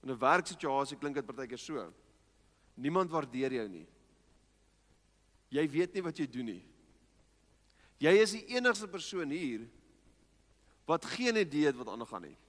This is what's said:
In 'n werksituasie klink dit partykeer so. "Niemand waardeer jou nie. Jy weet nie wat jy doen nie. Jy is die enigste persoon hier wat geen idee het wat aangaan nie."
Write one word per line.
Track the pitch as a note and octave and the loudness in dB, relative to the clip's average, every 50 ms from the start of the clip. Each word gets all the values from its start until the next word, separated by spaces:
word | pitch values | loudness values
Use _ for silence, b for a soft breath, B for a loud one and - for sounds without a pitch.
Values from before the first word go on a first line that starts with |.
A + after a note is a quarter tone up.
| - | -6
In | C3 | -8
'n | C3 A2+ | -4 2
werksituasie | B2 C3 D#3 F3+ F3+ - F#3 - - D3 C3+ C#3 C#3 C#3 D3 | 4 4 4 4 2 0 -8 -6 -4 -2 0 0 -2 -2 -6
klink | - C#3+ D3 C#3 | -6 -6 -4 -4
dit | D3 C3 | -4 -6
partykeer | G#2+ B2+ A#2+ C3 A#2 B2 A#2 | -6 -8 -10 -8 -10 -10 -12
so. | - - D#3 C3 F#2+ E2 E2 _ _ _ _ _ _ _ _ _ _ b b b b b b | -10 -8 -8 -8 -8 -10 -14 _ _ _ _ _ _ _ _ _ _ b b b b b b
"Niemand | - B2 C#3+ E3 F#3 F#3 E3+ | -6 -4 0 2 2 2 2
waardeer | D#3+ D#3+ C#3+ B2+ A#2 B2+ C3+ C3 | 0 -2 -2 -2 -2 -2 -2 0
jou | C3 B2 A2 | 0 -2 -4
nie. | G2+ F#2 E2 D#2+ - - _ _ _ _ _ _ _ _ _ _ _ _ _ _ _ _ _ _ _ _ _ _ _ _ _ _ _ _ _ _ _ | -4 -8 -12 -14 -18 -20 _ _ _ _ _ _ _ _ _ _ _ _ _ _ _ _ _ _ _ _ _ _ _ _ _ _ _ _ _ _ _
Jy | B2+ C#3 D#3+ D3+ | -2 0 0 0
weet | C#3 D#3+ F3+ F3 F3+ | 0 0 -2 0 -2
nie | G3 F3+ | -4 -4
wat | E3+ D#3+ | -4 -4
jy | - D3+ | -4 -6
doen | C3 A#2 B2 B2 | -4 -4 -6 -6
nie. | A2+ F#2+ F2+ - - - _ _ _ _ _ _ _ _ _ _ _ _ _ _ _ _ _ _ b b b b b b | -6 -8 -10 -12 -20 -20 _ _ _ _ _ _ _ _ _ _ _ _ _ _ _ _ _ _ b b b b b b
Jy | b C#3 D#3 F#3 G#3 | b 6 8 8 8
is | A3 G3+ | 8 6
die | G3 A3 - | 2 -6 -6
enigste | - A#3+ B3 B3 B3 A#3 G#3 G#3+ | -2 -2 4 4 4 2 2 -2
persoon | G3 F3 F#3 - - - F#3 E3 C#3 | -8 -8 -8 -8 -6 -4 -4 -4 -2
hier | C#3+ F3 F3 C3+ A#2 A2 A#2 A#2 _ - _ _ _ _ _ - _ _ _ _ _ _ _ _ _ _ b b b b _ | -2 -2 -2 -4 -4 -4 -8 -10 _ -20 _ _ _ _ _ -20 _ _ _ _ _ _ _ _ _ _ b b b b _
wat | - D#3+ E3 - | -2 -2 -2 0
geen | - - - B3 B3 A3+ | -6 -6 0 0 2 4
idee | A3 G3 D#3 C#3 D3 D3+ | 4 2 2 2 4 4
het | D3 C3 | 4 2
wat | B2 B2 | 0 -6
aangaan | A2 G2 A#2 A#2 - - F#2 | -10 -8 -8 -10 -8 -8 -10
nie." | E2+ D2 C2+ - _ | -10 -12 -18 -20 _